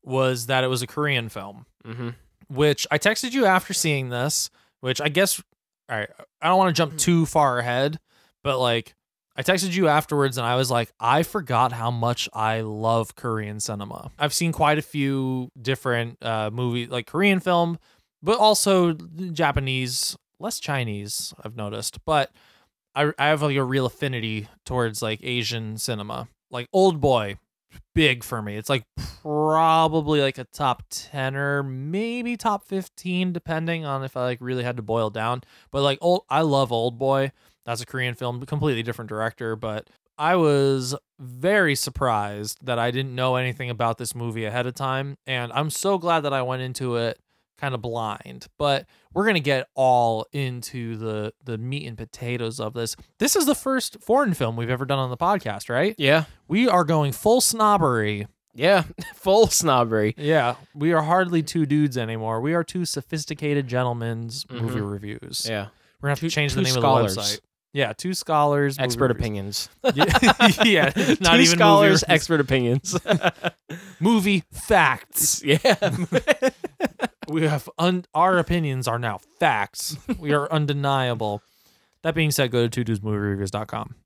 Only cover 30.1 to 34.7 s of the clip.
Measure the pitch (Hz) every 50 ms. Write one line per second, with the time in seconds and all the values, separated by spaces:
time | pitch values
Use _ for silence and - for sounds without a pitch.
30.1 | 156 147 139 135 131 - 127 _ _ - 147 131 120 - - _ - - - -
31.1 | - 143 131 131 135 139 143 143 143 143 139 135 131 131 135 147 165 196 220 233
32.1 | 233 247 233 240 240 226 - 233 208 196 _ _ 196 190 185 - _ - - 185
33.1 | 180 180 185 185 175 170 _ - 165 160 160 165 170 165 160 143 139 135 135 131
34.1 | _ 127 123 127 127 120 127 123 127 127 120 123